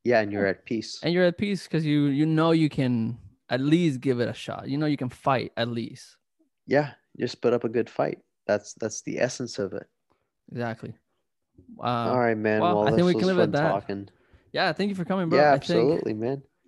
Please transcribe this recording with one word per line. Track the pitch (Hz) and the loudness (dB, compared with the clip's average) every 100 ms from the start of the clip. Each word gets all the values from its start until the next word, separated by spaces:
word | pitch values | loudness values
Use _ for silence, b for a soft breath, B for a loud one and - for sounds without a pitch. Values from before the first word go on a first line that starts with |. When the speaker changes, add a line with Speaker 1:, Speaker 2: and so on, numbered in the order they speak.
Speaker 1:
Yeah, | 117 120 | 2 2
and | 104 | 2
you're | 101 | 0
Speaker 2:
Yeah. | 98 | -2
Speaker 1:
at | 92 | -2
peace. | - 113 - - | -6 -6 -8 -6
Speaker 2:
And | 147 | -2
you're | 175 | 2
at | 180 175 | 2 2
peace | 202 196 - | -4 -4 -4
'cause | 156 | -2
you, | 156 147 143 | 2 2 2
you | 139 160 | 2 2
know | 156 165 | 4 4
you | 165 151 | 4 2
can | - 131 120 113 120 - _ - | 2 0 0 -2 -6 -14 _ -6
at | 123 | -2
least | 139 165 170 127 | 2 4 2 0
give | 139 120 | 0 0
it | 113 | -2
a | |
shot. | 113 - 95 104 | -4 -10 -10 -6
You | 139 | -2
know | 151 | -2
you | 139 | -2
can | 127 | -4
fight | - - 127 131 - | -4 0 0 -2 -4
at | 117 | -4
least. | 117 113 131 - _ _ _ _ _ - | -4 -8 -12 -20 _ _ _ _ _ 0
Speaker 1:
Yeah, | 131 143 - _ - | 0 0 -6 _ -8
just | 120 - | -6 -2
put | 120 | 0
up | 120 | 0
a | 120 | 0
good | 117 113 | -2 -2
fight. | - 147 - _ _ - | -2 -4 -4 _ _ -2
That's, | 104 - | -2 -2
that's | - 110 - | -8 -8 -8
the | - - | -8 -2
essence | 127 - 120 - | -2 -2 -10 -6
of | 98 | -6
it. | 101 - _ _ _ _ _ - | -8 -16 _ _ _ _ _ -14
Speaker 2:
Exactly. | 120 120 113 117 110 _ _ _ _ _ _ - - | -8 -8 -8 -12 -16 _ _ _ _ _ _ -20 -8
Uh, | |
Speaker 1:
All | 120 120 117 127 | -4 -2 0 0
right, | 117 110 | 2 0
man. | 107 107 | 0 2
Speaker 2:
well, | 113 104 | 2 2
Speaker 1:
Well, | |
Speaker 2:
I | 107 | 2
think | - | 4
Speaker 1:
this | 180 | 4
Speaker 2:
we | |
can | 185 | 2
Speaker 1:
was | 185 | 2
Speaker 2:
leave | 185 | 2
it | |
at | 170 | 2
Speaker 1:
fun | |
Speaker 2:
that. | 143 156 | 2 0
Speaker 1:
talking. | 98 - 101 98 _ b b b | -2 -4 -10 -10 _ b b b
Speaker 2:
Yeah, | - 180 | -2 -2
thank | 151 202 | 0 -2
you | |
for | 190 | -2
coming, | 165 190 170 | -2 -2 2
bro. | 139 | 6
Speaker 1:
Yeah, | 147 | 6
Speaker 2:
I | 139 | 4
think | - 170 123 | 2 2 2
Speaker 1:
absolutely, | 165 - | 2 -2
man. | 107 117 139 - _ | -4 -4 -4 -10 _